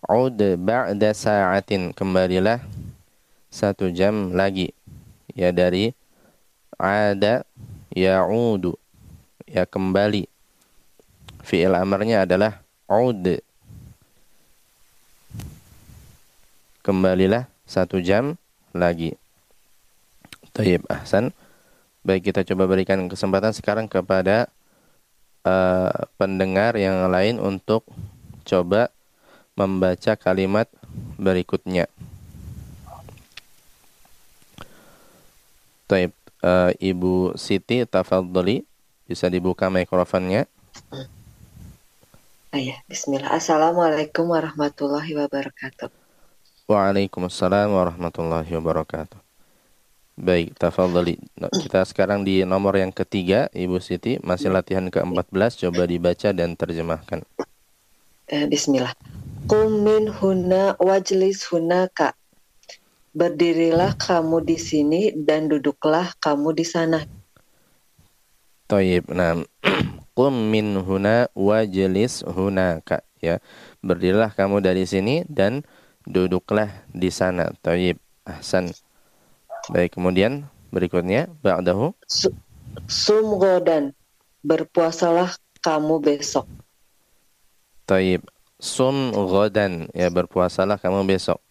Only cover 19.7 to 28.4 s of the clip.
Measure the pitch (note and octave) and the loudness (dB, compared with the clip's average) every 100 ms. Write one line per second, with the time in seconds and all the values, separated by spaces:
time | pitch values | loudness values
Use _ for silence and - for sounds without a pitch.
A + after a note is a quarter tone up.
19.7 | _ _ _ _ _ - - - - G#2 | _ _ _ _ _ -20 -20 -12 -2 0
20.7 | F2 - - - A#2 A#2+ - _ _ _ | 0 -2 -8 -2 0 0 -8 _ _ _
21.7 | _ _ _ - F#2+ F#2+ F#2+ F#2 F#2 F#2+ | _ _ _ -2 0 0 -2 -2 0 2
22.7 | F#2+ F#2 F#2+ F2+ F#2 G2 G2 A2 G#2+ - | 2 2 0 -2 -4 0 0 0 -2 -2
23.7 | G#2 A2 F#2+ F2+ F#2+ F#2+ G#2+ A#2+ _ _ | -2 -2 -4 0 0 2 2 0 _ _
24.7 | _ _ _ _ _ _ _ - F#2 F#2 | _ _ _ _ _ _ _ 0 2 2
25.7 | F#2 F#2 - - _ G2 F#2+ F#2+ F#2+ A2+ | 2 0 -2 -8 _ -2 0 0 2 0
26.7 | A2+ F#2+ F#2+ F#2 F#2 G2+ A#2 G2 F#2+ - | 2 0 2 2 2 2 0 -4 -4 -2
27.7 | A2 _ - - - - - | -2 _ -18 -18 -18 -20 -20